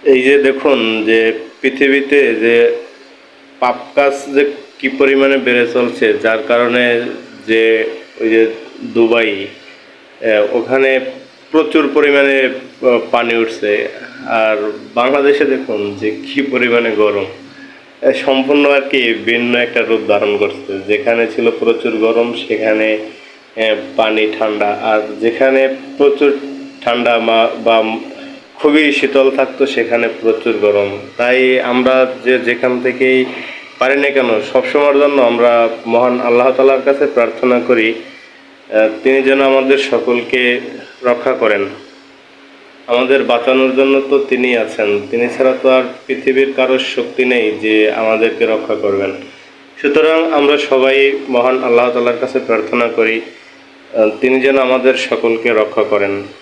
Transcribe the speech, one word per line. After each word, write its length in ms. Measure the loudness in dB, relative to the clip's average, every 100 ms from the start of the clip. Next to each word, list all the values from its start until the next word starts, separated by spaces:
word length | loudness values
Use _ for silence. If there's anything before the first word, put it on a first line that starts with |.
এই 180 | 4 4
যে 140 | 4 4
দেখুন 640 | 2 2 0 2 0 0 2
যে 280 | 2 2 -2 -10 -4
পৃথিবীতে 760 | -4 0 2 2 2 2 2 0
যে 200 | 2 4 2 0 -10 -20 -20 -20 -20 -20 -20 -4
পাপ 160 | -4 -4 -4 0
কাজ 180 | 0 -2 -4 0
যে 80 | 0 -4 -18 -8
কী 100 | -8
পরিমাণে 480 | 0 2 4 2 2
বেড়ে 300 | 0 0 0
চলছে, 400 | 0 -2 0 0
যার 240 | 2 0 -2 0
কারণে 540 | 0 2 0 0 0 -4 -10 -16 -18 0
যে 160 | 2 4 2 -2 -8 -16 -6
ওই 100 | 0
যে 180 | 2 2 -2 -16 -16
দুবাই, 480 | -6 0 2 2 0 -4
আহ, 1120 | -10 -14 -20 -20 -20 -20 -20 -6 0 2 2 -2
ওখানে 440 | -2 0 2 0 -4 -12 -20 -20 -2
প্রচুর 380 | 0 2 0 0
পরিমাণে, 440 | 2 2 4 2 2 0
আহ, 540 | -4 -14 -2 0 0 0
পানি 240 | -2 0 0
উঠছে, 520 | -2 -2 -2 -2 -4 -10 -18 -16 -4
আর 320 | 0 0 0 -4 -8 -6
বাংলাদেশে 520 | -2 0 2 2 2 2
দেখুন 500 | -2 -4 -6 -6 -4
যে 120 | -6 -6 -8
কী 160 | -6
পরিমাণে 500 | -2 -2 0 0 0
গরম। 340 | 0 0 0 -6
আহ, 840 | -12 -20 -20 -20 -20 -20 -2 -2
সম্পূর্ণ 600 | 0 0 -2 0 2 4
আর 100 | 2
কি 320 | 0 0 0
ভিন্ন 440 | -2 -2 -2 0 0
একটা 240 | 0 -2
রূপ 200 | 0 -2 0
ধারণ 300 | 0 0 0
করছে। 420 | -2 -4 -10 -10 -2
যেখানে 400 | -2 0 0 -2 0
ছিল 160 | -2
প্রচুর 460 | 0 -2 0 -2 0
গরম 360 | 0 0 -2 -4 -6
সেখানে, 500 | -4 0 0 0 -2
আহ, 800 | -6 -16 -20 -20 -18 -4 -2 -2 -4 -2
পানি 320 | 0 0 -2 -2
ঠান্ডা, 300 | -4 -2 -2 -2
আর 200 | 0 -2 -2 -4
যেখানে 560 | -4 0 2 2 0 -2 -12 0
প্রচুর 400 | 2 4 0 0 -6 -14 -16 -8
ঠান্ডা 380 | -4 -2 0 0
মা-, 300 | 2 2 2 0
বা 200 | 2 2 2 -6 -12 -16 -18 -20 -20 -2
খুবই 360 | 2 2 2
শীতল 400 | 0 0 2 2
থাকতো 340 | 0 -4 -2 -2
সেখানে 420 | -2 -2 -2 -2 -2
প্রচুর 320 | -2 0 -2 0
গরম। 400 | 0 0 -2 -6 -12 -4
তাই 420 | 0 2 2 2
আমরা 360 | 0 0 2 2 0 -2
যে 160 | 0 0
যেখান 420 | 0 -2 -2 0
থেকেই 420 | -4 0 2 2 0 -6 -14 -18 -20 -4
পারি 160 | 0 0
না 80 | 0
কেন 200 | 0 0 0 0
সবসময়ের 440 | -2 0 2 4 4
জন্য 220 | 2 4
আমরা 480 | 2 4 2 4 0 -2 -2
মহান 340 | 0 2 0
আল্লাহ 300 | 0 2 2
তাআলার 300 | 4 4 4 0
কাছে 200 | 0 0
প্রার্থনা 520 | 0 -2 0 0 0
করি, 340 | 2 0 0
আহ, 960 | -4 -12 -20 -20 -20 -20 -20 -4 0 0 0
তিনি 180 | 0 2
যেন 200 | 2 2
আমাদের 360 | 4 2 2 2
সকলকে 840 | 2 -2 0 -2 -2 -2 0 -2 -6 -14 -18 -6
রক্ষা 300 | -2 -2 -2
করেন। 300 | 0 0 0 -4 -8 -20 -20 -20 -20 -20 -20 -20 -20 -20 -20 -4
আমাদের 360 | -2 2 0
বাঁচানোর 520 | 2 0 2 2 2 2
জন্য 260 | 2 2 2
তো 60 | -2
তিনি 380 | 0 -2 0 -2
আছেন, 320 | -2 -2 -2 -2 -2
তিনি 180 | -4 -4 0
ছাড়া 160 | 0 2
তো 80 | 2
আর 140 | 2 0 -10 -8
পৃথিবীর 460 | -4 0 0 0 0
কারোর 240 | 0 0
শক্তি 460 | -2 -6 -6 -2 0
নেই 260 | 0 0
যে 400 | -2 0 2 2 0
আমাদেরকে 500 | -2 0 0 0 -2
রক্ষা 300 | -2 -4 -4
করবেন। 360 | -2 -2 -4 -8 -14 -20 -20 -20 -20 -6
সুতরাং 540 | 0 2 2 2 2
আমরা 260 | 2 2 2
সবাই 540 | 2 2 4 4 2 0 -2
মহান 340 | 0 2 0
আল্লাহ 280 | 2 2 2
তাআলার 260 | 0 -2 -2
কাছে 180 | -2 -4
প্রার্থনা 480 | -2 -2 -2 -2 -2
করি, 340 | 0 0 -2
আহ, 880 | -8 -20 -20 -20 -20 -20 -8 0 0 2
তিনি 200 | 0 2
যেন 160 | 2 2
আমাদের 360 | 2 2 2
সকলকে 560 | 0 -2 -2 0 0 0
রক্ষা 340 | 0 0 0
করেন। 400 | 0 0 -2 -4 -10 -18